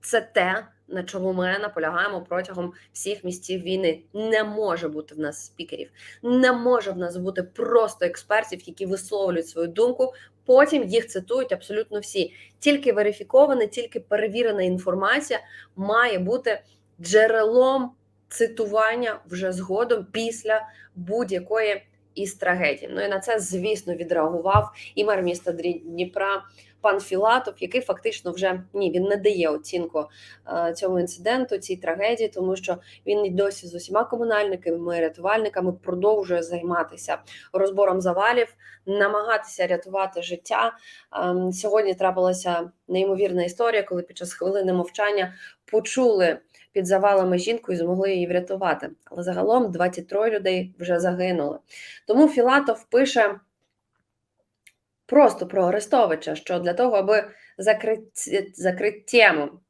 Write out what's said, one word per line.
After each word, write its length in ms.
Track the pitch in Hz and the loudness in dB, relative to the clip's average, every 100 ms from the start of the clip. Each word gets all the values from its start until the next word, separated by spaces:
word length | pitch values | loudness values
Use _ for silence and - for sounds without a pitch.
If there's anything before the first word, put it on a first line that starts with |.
Це 200 | - 226 | 0 -2
те, 460 | 220 - 180 190 220 _ _ | 2 2 2 0 -6 _ _
на 140 | 185 | -10
чому 300 | 180 196 185 | -8 -4 -2
ми 260 | 185 180 190 | 0 0 0
наполягаємо 680 | 208 190 160 175 196 190 - | -4 -4 -2 -2 -2 -4 -6
протягом 440 | 180 185 180 175 175 _ | -6 -6 -6 -8 -8 _
всіх 320 | - - 202 | -12 -8 -6
місяців 380 | 180 180 - 185 | -8 -10 -8 -8
війни. 400 | 170 190 185 160 - | -4 0 0 -2 -8
Не 300 | 202 220 220 | -8 0 0
може 440 | 214 208 208 165 170 | 0 -2 -2 -2 -4
бути 260 | 151 156 | -8 -12
в 40 | 151 | -8
нас 280 | 151 151 - | -8 -8 -18
спікерів, 440 | _ 165 - - _ - - | _ -14 -12 -14 _ -20 -10
не 300 | 233 247 254 | 0 4 4
може 380 | 247 240 247 202 | 4 2 2 0
в 80 | 180 | -6
нас 180 | 180 175 | -6 -6
бути 260 | 185 190 | -6 -6
просто 600 | 180 - 233 240 214 - | -8 -6 2 4 4 0
експертів, 560 | 180 175 - 214 214 180 | -4 -4 -2 0 0 -10
які 240 | 180 170 190 | -14 -10 -6
висловлюють 640 | 190 190 208 196 175 165 | -6 -4 -2 0 -2 -4
свою 200 | 165 170 | -4 -6
думку, 440 | 170 233 247 254 - - _ - | 0 0 2 -2 -4 -20 _ 6
потім 380 | 254 294 311 | 8 8 4
їх 220 | 208 220 226 | 2 -2 -2
цитують 460 | 190 185 247 262 | -8 -4 -4 -2
абсолютно 480 | 185 - 208 220 208 | -4 -6 -6 -4 -8
всі. 340 | 208 202 175 - - _ | -6 -4 -4 -6 -20 _
Тільки 340 | 294 285 277 | 2 2 2
верифікована, 760 | 202 208 208 202 254 285 262 214 | 2 2 0 2 6 6 4 0
тільки 340 | 226 233 226 | -4 -8 -10
перевірена 600 | - 208 214 208 233 208 | -4 -2 0 0 0 0
інформація 800 | 185 180 185 185 196 262 294 226 - - - - | 0 0 -2 0 2 0 0 -6 -6 -20 -20 -8
має 420 | 196 220 240 190 | 0 2 4 2
бути 440 | 180 247 247 214 _ _ _ _ | -2 -2 0 -4 _ _ _ _
джерелом 880 | 170 208 220 226 220 240 262 269 254 - _ _ _ | 4 6 6 6 4 6 6 4 -2 -8 _ _ _
цитування 920 | - 233 226 214 214 220 233 240 214 - | -2 -2 0 -2 2 2 2 -2 -6 -10
вже 260 | 180 185 | -6 -4
згодом 540 | 185 185 196 240 233 185 | -4 -4 -2 0 0 -2
після 560 | 220 226 226 214 220 220 - - | -6 -6 -6 -2 -2 -2 -18 -20
будь-якої 880 | - 175 214 220 185 180 220 214 196 _ _ _ | -16 -6 -4 -2 -4 -2 -2 0 -2 _ _ _
із 200 | - 196 | -8 -8
трагедій. 540 | - 175 180 160 139 - | -4 0 2 0 -2 -6
Ну 140 | 180 | -4
і 40 | 202 | -4
на 100 | 196 | -4
це, 220 | - 220 | -2 -2
звісно, 540 | 180 180 190 208 175 | -2 -4 -2 -4 -4
відреагував 760 | 170 170 170 156 170 175 202 214 - - | -8 -2 0 0 0 4 2 2 -8 -14
і 100 | - | -2
мер 180 | 208 202 | 0 2
міста 300 | 175 175 - | 0 -2 -6
Дрі-, 300 | 170 170 165 | -4 -4 -6
Дніпра 580 | 160 170 180 202 196 196 - _ - _ | -8 -6 -6 -4 -4 -4 -8 _ -20 _
пан 200 | 214 196 | 0 0
Філатов, 540 | 190 185 214 247 247 190 | -2 0 2 2 0 -8
який 220 | 180 240 | -4 -4
фактично 520 | 247 185 226 214 175 | -4 -4 -4 -6 -10
вже, 300 | 175 190 185 185 | -2 -2 -2 -6
ні, 180 | 202 196 | -4 -2
він 120 | 170 | 0
не 140 | 190 202 | 0 2
дає 320 | 196 196 160 | 2 2 0
оцінку, 580 | 151 - 175 170 156 151 - - - - 175 170 | -2 -4 -6 -4 -4 -6 -12 -20 -20 -8 -4 -2
е, 40 | |
цьому 280 | 170 190 185 | -2 -2 -2
інциденту, 580 | 175 180 185 247 254 196 | -2 -4 -2 0 -2 -4
цій 180 | - 185 | -6 -6
трагедії, 520 | 165 165 202 233 220 | -4 -2 -2 0 -2
тому 280 | 190 185 190 | -2 -4 -4
що 220 | 185 175 - - - | -4 -6 -8 -14 -2
він 200 | 208 202 | 0 0
і 40 | |
досі 360 | 180 202 196 175 | 0 0 -2 -12
з 80 | |
усіма 300 | 170 175 202 | -14 -2 0
комунальниками, 960 | 254 240 233 214 208 185 180 170 170 170 | 0 -2 0 0 0 -2 -4 -4 -2 -2
рятувальниками 720 | 160 160 180 220 214 196 180 | -2 -2 -2 0 0 -2 -2
продовжує 720 | 180 - 180 202 214 185 175 | -4 -6 0 2 2 2 -2
займатися 760 | 165 175 170 175 165 175 - - - - - | -2 -6 -2 -2 -2 -8 -8 -8 -8 -20 -6
розбором 480 | 190 196 196 202 185 | 0 0 2 2 2
завалів, 540 | 185 175 208 247 226 _ - - - | 0 2 2 2 0 _ -20 -20 -6
намагатися 800 | 202 202 214 214 220 208 - 180 | 0 2 0 0 -2 -2 -4 -2
рятувати 560 | 175 185 190 190 180 | -2 -2 -4 -4 -4
життя. 540 | 175 175 - 226 226 233 - - _ | -8 -10 -4 -2 -2 -4 -20 -20 _
Ем, 400 | - 180 180 185 | -6 -2 -2 -2
сьогодні 420 | 185 214 208 202 | -4 0 2 2
трапилася 760 | 185 190 185 185 180 180 170 175 _ _ | 0 0 2 0 0 -2 -4 -4 _ _
неймовірна 560 | 180 196 190 196 180 | -2 0 0 0 0
історія, 380 | 175 180 233 220 | -2 -2 0 0
коли 200 | 196 180 | -2 -6
під 160 | 175 - | -8 -12
час 160 | 180 | -14
хвилини 380 | - 175 196 185 | -6 -2 0 0
мовчання 600 | 180 180 - 208 208 180 185 - _ | 0 -2 -2 0 0 -2 -6 -20 _
почули 760 | _ 220 220 - 247 208 175 156 _ _ _ | _ -2 0 2 4 4 4 2 _ _ _
під 140 | - 185 | -4 2
завалами 520 | 190 202 196 185 180 | 4 6 4 4 2
жінку 340 | 185 233 - | 0 -4 -2
і 40 | 180 | -2
змогли 360 | 165 185 196 | 0 0 0
її 140 | 190 175 | 0 0
врятувати. 640 | 180 180 196 190 156 - - | -2 -2 -4 -2 -2 -6 -16
Але 180 | - - | -18 -10
загалом 500 | 175 180 185 240 226 | -6 -2 2 4 2
двадцять 360 | 170 180 180 175 | 0 -2 -2 -6
троє 220 | 202 220 | 0 0
людей 420 | 214 190 185 185 - | 0 0 -2 -4 -10
вже 220 | 175 175 | -2 0
загинули. 580 | 180 180 185 180 143 - _ - - - - | 0 0 0 0 -2 -6 _ -20 -20 -20 0
Тому 220 | 220 302 | 6 6
Філатов 560 | 294 240 277 285 220 | 6 4 4 2 -4
пише 500 | - 233 269 247 208 202 _ _ _ _ _ _ _ _ _ _ _ _ _ _ _ _ _ | 0 2 4 4 2 2 _ _ _ _ _ _ _ _ _ _ _ _ _ _ _ _ _
просто 400 | 269 294 - 180 | 6 6 4 -6
про 180 | 196 | 0
Арестовича, 680 | 180 202 - 277 208 160 160 | 0 0 0 2 2 0 -4
що 240 | 156 - 180 | -10 -4 -4
для 160 | 175 | -2
того, 220 | 175 247 214 | 0 2 2
аби 340 | 196 214 208 - - - | 4 2 0 -12 -20 -4
закрити, 960 | 190 214 214 220 220 - - 196 196 | 0 0 0 -4 -6 -14 -4 -4 -4
закрити 460 | - 185 185 208 208 | -4 -4 0 -2 -4
тему. 480 | - 240 208 160 147 - _ | 0 6 6 4 -2 -8 _